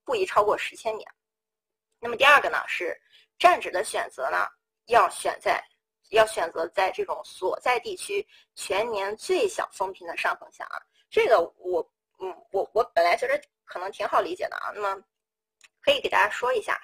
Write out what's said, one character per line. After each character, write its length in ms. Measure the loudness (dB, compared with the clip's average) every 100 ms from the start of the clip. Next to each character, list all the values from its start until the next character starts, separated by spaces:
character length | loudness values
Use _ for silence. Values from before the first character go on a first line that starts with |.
| -4
不 100 | -2
宜 80 |
超 200 | 2 2
过 120 | 2 0
十 200 | -4 -8
千 180 | -8
米。 100 | -8 -10 _ _ _ _ _ _ _ _ _
那 80 | -8
么 80 | 2
第 100 | 6
二 140 | 6
个 80 | 4
呢， 160 | -2 -4
是 280 | -6 -6 -8 _ _ _ 4
站 200 | 6 6
址 120 | 0
的 120 | -4
选 240 | -2 -4 -6
择 180 | -6 -2
呢， 180 | -2 -2 -6 _ _ 2
要 240 | 4 4
选 300 | 0 -6 -2
在， 240 | -2 -2 -4 _ _ _ _
要 160 | 4 4
选 260 | 2 -4
择 160 | -4 -4
在 240 | 0 0
这 120 | -2 -6
种 160 | -8
所 360 | -12 -6 -4 -2
在 200 | 0 -2
地 160 | -2 -10
区 300 | -6 -6 -6 -12 _ -12
全 340 | -4 -2 -2
年 260 | -2 -4 -6
最 320 | -2 0 0
小 220 | -2 -6
风 200 | -6 -8
频 160 | -8 -10
的 80 | -4
上 200 | -2 -4
风 120 | -8
向 160 | -16 -12
啊。 140 | -12 -16 _ _
这 180 | 2 6
个 120 | 4 4 -4
我， 240 | -4 -4 -4 _ _ -12
嗯， 260 | -12 -12 -6
我， 180 | -4 0
我 100 | 0 0
本 100 | 2
来 120 | 2 2
觉 120 | 0
得 120 | -2 -6 _ -14
可 140 | -10
能 120 | -8
挺 160 | -6 -2
好 120 | 0
理 140 | 0 -4
解 120 | -6
的 60 | -6
啊。 140 | -8
那 80 | -4
么 220 | -4 -6 -10 _ _ _ _ _ -20 _
可 100 | 0
以 80 | 2
给 80 | 2
大 140 | 2
家 60 | 2
说 240 | 0 0
一 80 | 0
下， 200 | -2 -4